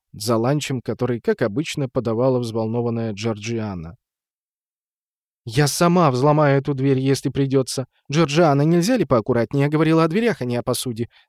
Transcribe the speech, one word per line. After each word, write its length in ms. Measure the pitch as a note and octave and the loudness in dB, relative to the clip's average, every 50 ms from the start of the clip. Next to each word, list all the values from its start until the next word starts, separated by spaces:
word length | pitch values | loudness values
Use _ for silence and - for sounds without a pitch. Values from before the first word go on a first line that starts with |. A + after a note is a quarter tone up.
| _ _ | _ _
за 240 | - F#2+ G#2 A#2 A#2+ | -16 -8 -4 -2 0
ланчем, 460 | A2+ A2+ B2 D3 D3+ - - C3+ A#2+ | 0 0 0 0 -2 -2 -4 -6 -6
который, 400 | - - A2 - B2 A#2 A#2+ A2+ | -6 -6 -4 -4 -2 -2 -2 -2
как 200 | - - G#3+ - | -2 -2 -2 0
обычно, 460 | B2+ A2 G2 B2+ D#3+ - - D3+ C#3 | -2 -2 -2 -4 -6 -4 -6 -6 -6
подавала 520 | B2 - C#3 A2 A#2 A2+ A2 B2+ C3 B2+ B2 | -4 -4 -4 -4 -2 -2 0 0 2 0 0
взволнованная 720 | B2 A2+ G#2+ A2+ A2 A2 A2+ A#2+ A#2 A#2+ A#2 A#2 A2+ A2+ G#2 | -2 -4 -4 -4 -4 -2 -2 -2 -2 -2 -4 -4 -4 -6 -6
Джорджиана. 840 | F#2+ G#2+ A#2 A2 G#2 G#2 A2+ A#2 A2+ A2 G#2 F#2+ F2 D#2+ E2 - - _ _ _ _ _ _ _ _ _ _ _ _ _ _ _ _ _ _ _ _ _ _ _ _ _ _ _ _ _ | -6 -6 -6 -6 -6 -6 -6 -6 -4 -6 -6 -8 -10 -12 -14 -16 -20 _ _ _ _ _ _ _ _ _ _ _ _ _ _ _ _ _ _ _ _ _ _ _ _ _ _ _ _ _
«Я 220 | A#2 A2 C#3 D3 | -4 0 0 2
сама 440 | C#3 - - F3 F3 E3+ F#3 E3+ C#3+ | 2 2 2 2 4 4 4 4 4
взломаю 480 | B2 B2 C3+ D3+ D3 D3+ D3+ C#3+ C#3 C#3 | 2 2 2 4 4 4 4 4 2 2
эту 140 | C#3 D3 C#3+ | 0 -2 -2
дверь, 260 | B2+ C3+ C#3 C3+ C3 | 0 0 2 2 2
если 300 | C3 C3+ C#3 - - C#3+ | 2 0 0 0 -2 -4
придется. 560 | A#2+ - C#3 C3+ C3 C3+ B2+ - - - B2 - _ _ _ - | -2 -2 0 0 2 0 0 0 -4 -8 -8 -10 _ _ _ -4
Джорджиана, 520 | C#3 D#3+ E3 C#3+ C#3+ E3 F3+ D#3 C#3 C#3 D3 | 0 0 0 2 2 2 4 4 4 4 4
нельзя 340 | D#3+ E3+ F3 E3+ G#3+ C4 | 4 4 2 2 2 0
ли 80 | A#3 E3+ | 0 2
поаккуратнее? 580 | C3+ C3+ A#2 G#2 - B2+ A#2+ A2+ - - C#3 C#3 | 2 2 2 2 2 0 0 0 0 0 0 0
Я 60 | D3 | 0
говорила 340 | D3+ D3+ D#3+ D#3 D#3+ D#3+ E3 | 2 2 2 2 4 4 2
о 40 | E3 | 2
дверях, 320 | D#3+ G#3+ A#3 A#3 F3 - | 2 0 0 0 -2 -2
а 40 | B2+ | -4
не 120 | B2 A#2+ | -4 -4
о 40 | A#2+ | -2
посуде», 460 | - - B2 - - C3 A2+ A2 A#2 - _ _ _ | -2 -2 -4 -4 -4 -6 -6 -6 -8 -10 _ _ _